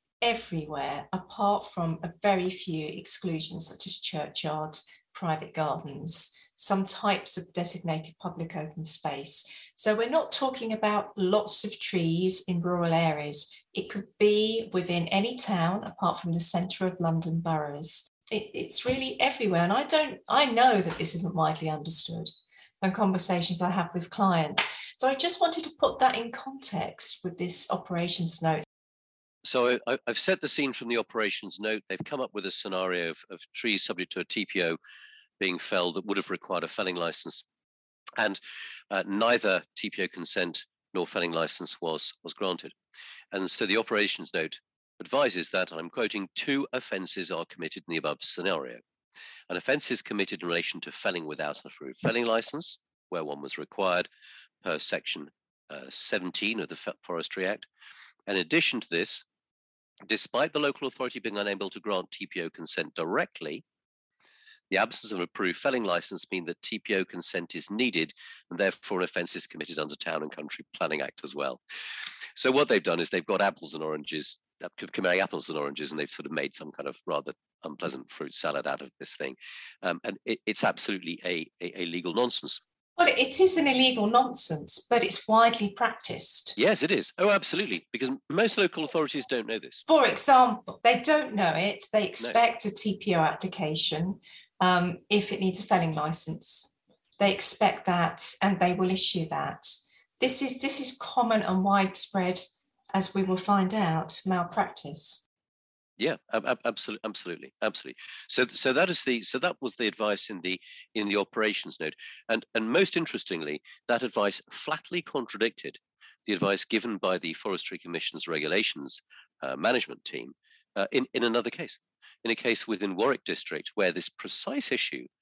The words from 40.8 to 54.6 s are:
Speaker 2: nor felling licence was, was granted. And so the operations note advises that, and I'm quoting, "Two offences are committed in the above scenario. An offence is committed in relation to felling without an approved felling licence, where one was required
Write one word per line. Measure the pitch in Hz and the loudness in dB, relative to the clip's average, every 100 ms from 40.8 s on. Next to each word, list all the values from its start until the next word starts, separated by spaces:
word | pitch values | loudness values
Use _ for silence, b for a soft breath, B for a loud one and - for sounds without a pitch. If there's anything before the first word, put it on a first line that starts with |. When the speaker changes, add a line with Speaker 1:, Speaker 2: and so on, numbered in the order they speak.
| _ | _
Speaker 2:
nor | 92 85 | -4 -2
felling | - 85 | 0 0
licence | 82 80 - - - | 0 0 -2 -4 -6
was, | 82 78 - - | -4 -2 -2 -4
was | 85 - | -12 -6
granted. | 98 85 76 - _ B B B B | -4 -4 -8 -18 _ B B B B
And | 98 95 | -4 -2
so | - 107 | -2 0
the | 107 | 2
operations | 110 107 104 - 80 | 2 2 0 -2 -4
note | 90 80 - _ _ _ - | -4 -4 -8 _ _ _ -18
advises | - 135 135 90 82 | -4 0 2 0 -2
that, | 95 90 | -2 -2
and | 80 | -4
I'm | 85 | -8
quoting, | - 107 104 95 - | -4 -2 -2 -6 -6
"Two | - 139 139 | -2 -2 -2
offences | 127 - 95 92 - 85 | -6 -6 -6 -6 -6 -4
are | 82 85 | -6 -8
committed | - 80 80 - | -8 -8 -8 -6
in | |
the | 82 | -4
above | 76 71 | -2 -2
scenario. | - - 90 82 64 58 _ _ _ B B B B | -4 -4 -2 -2 -4 -12 _ _ _ B B B B
An | 90 | -6
offence | - 147 - | -2 -2 -2
is | 123 | -4
committed | - 104 95 98 | -4 -4 -4 -4
in | 87 | -4
relation | 85 87 87 | -2 -2 -6
to | 78 | -10
felling | - 104 87 78 | -6 -4 -4 -4
without | 76 73 73 | -6 -6 -8
an | 76 | -12
approved | - 69 64 | -16 -16 -4
felling | 123 117 117 | -2 0 2
licence, | 113 - 151 170 - _ _ _ | 2 0 -4 -6 -8 _ _ _
where | 87 | -6
one | 76 71 | -6 -8
was | 71 - | -8 -10
required | 73 - 95 87 87 B B B B _ | -8 -2 0 2 -2 B B B B _